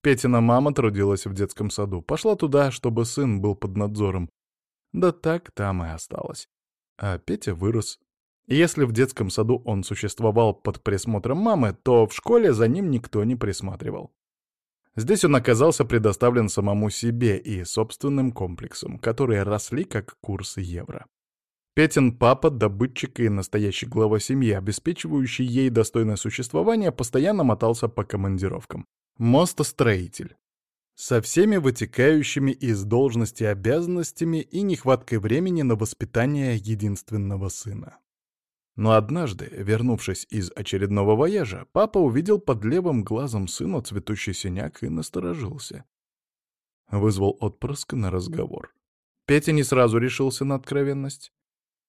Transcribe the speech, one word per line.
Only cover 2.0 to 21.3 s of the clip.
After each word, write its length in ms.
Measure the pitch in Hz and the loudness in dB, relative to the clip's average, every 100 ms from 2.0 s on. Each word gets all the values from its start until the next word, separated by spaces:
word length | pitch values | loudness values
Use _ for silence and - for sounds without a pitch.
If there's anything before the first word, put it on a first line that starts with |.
Пошла 320 | - 151 220 202 | -4 -2 0 0
туда, 340 | 156 143 139 | 2 2 2
чтобы 340 | - 123 117 117 | 0 -2 -2 -2
сын 360 | - 135 101 | 0 0 0
был 140 | 101 98 | 0 -2
под 200 | 98 95 | -4 -4
надзором. 540 | 104 104 98 92 87 _ _ _ _ _ _ | -4 -2 -2 -2 -6 _ _ _ _ _ _
Да 180 | - 180 | -2 0
так 400 | 175 160 170 - | 0 -2 -4 -6
там 320 | - 101 92 | -6 -4 -2
и 60 | 82 | -6
осталась. 580 | 80 - - - - - _ _ _ _ - | -10 -12 -12 -10 -14 -20 _ _ _ _ -8
А 180 | 101 87 | -6 -6
Петя 380 | - 202 - 85 | -6 -6 -6 -2
вырос. 440 | 98 113 - - _ _ _ _ - | -2 -2 -4 -10 _ _ _ _ -2
И 100 | 139 | 2
если 280 | 170 - 127 | 2 2 0
в 60 | |
детском 380 | 110 131 - 98 | 2 0 0 -4
саду 320 | - 110 123 - | 0 0 0 -2
он 180 | 98 | -4
существовал 680 | 95 101 104 - 113 107 113 | -4 -6 -6 0 2 4 4
под 300 | 98 - - | 2 -4 -6
присмотром 560 | - 98 - 104 113 151 | -2 -2 -2 -4 -2 0
мамы, 360 | 226 190 110 95 | 2 2 0 0
то 240 | - 120 107 | 4 6 4
в 60 | |
школе 400 | - - 240 208 | 0 2 4 6
за 140 | 110 113 | 4 2
ним 240 | 165 190 | 2 0
никто 320 | 131 117 104 | -2 -2 -2
не 120 | 110 123 | -2 -2
присматривал. 800 | 107 95 95 95 107 98 - _ _ _ _ _ _ _ _ - | -4 -6 -8 -8 -8 -10 -12 _ _ _ _ _ _ _ _ -4
Здесь 240 | 120 214 | 0 4
он 120 | 170 139 | 4 4
оказался 500 | 120 113 156 - 120 | 4 4 4 4 2
предоставлен 640 | 120 107 98 120 123 104 | 2 2 4 2 4 2
самому 400 | 104 101 101 104 | 0 0 0 -2
себе 480 | - 117 117 120 98 | -2 -2 2 2 0
и 260 | - 98 | -2 -6
собственным 680 | 87 - 110 - 139 143 131 | -4 -2 -4 -4 -2 0 0
комплексам, 680 | 117 90 85 - - - 113 | -2 -6 -8 -14 -12 -12 -6
которые 440 | - 117 131 104 | -4 0 0 0
росли 420 | 98 104 - 131 185 | 0 -2 -4 -6 -4
как 320 | 107 - - | -6 -8 -12
курсы 400 | - 95 98 - | -8 -8 -8 -8
евро. 460 | 90 85 - - - _ _ | -8 -8 -10 -14 -18 _ _